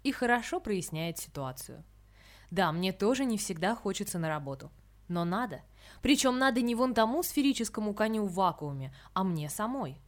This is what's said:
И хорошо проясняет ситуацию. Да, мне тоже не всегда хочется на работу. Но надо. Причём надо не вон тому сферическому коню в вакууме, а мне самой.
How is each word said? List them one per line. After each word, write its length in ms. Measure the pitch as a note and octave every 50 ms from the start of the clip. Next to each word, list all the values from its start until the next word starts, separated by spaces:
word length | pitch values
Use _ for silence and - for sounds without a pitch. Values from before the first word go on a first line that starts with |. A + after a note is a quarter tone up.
| -
И 80 | C#4
хорошо 480 | C4 - B3 A#3 A#3+ A#3+ A#3 - E4+ F4+
проясняет 600 | - G#3+ G3+ F3+ - - D#3+ D#3 E3 E3+ E3 -
ситуацию. 640 | - - - D3 C3+ B2+ B2+ - - - B2+ - - - - - - - - - - - - - - -
Да, 220 | E3+ F#3+ F#3 D#3+
мне 200 | D#3 E3+ F3+ F#3+
тоже 320 | F#3 - G3 A3 C4 B3+ C#4
не 140 | B3 A3
всегда 380 | G3+ - - F#3 D#3+ F3 G3+ A#3
хочется 420 | A3+ - G3+ F#3+ - G3+ - -
на 120 | F3 E3 D#3+
работу. 420 | D#3 D3+ C#3+ C#3 C3+ C3+ - C#3 - - - - - - -
Но 180 | - F3 F3 E3+
надо. 360 | E3+ F3+ A3 B3+ G#3 C#3+ - - - - - - - - -
Причём 380 | - A#3+ C#4+ - - B3+ B3 B3+
надо 220 | C4 C4+ A3+ B3+
не 120 | A#3 A#3+ A#3
вон 220 | A3+ B3+ C4 A#3+
тому 260 | A3+ A3 A3+ C4 D#4
сферическому 720 | - - - D4 C#4 C#4 C4 - A3+ - - A3 G#3+ G#3 G#3
коню 320 | G#3 G#3+ A3 A3 G#3+ G#3
в 80 | F#3+ E3+
вакууме, 580 | F#3+ F#3+ F3 E3+ - D#3 C#3+ C#3 C3+ C3+ C3 - - - - -
а 100 | F#3 F#3+
мне 240 | F#3 E3+ D#3 D3
самой. 540 | D3 - - G#3+ A#3 C4 C4+ G3+ C3 C#3+ - -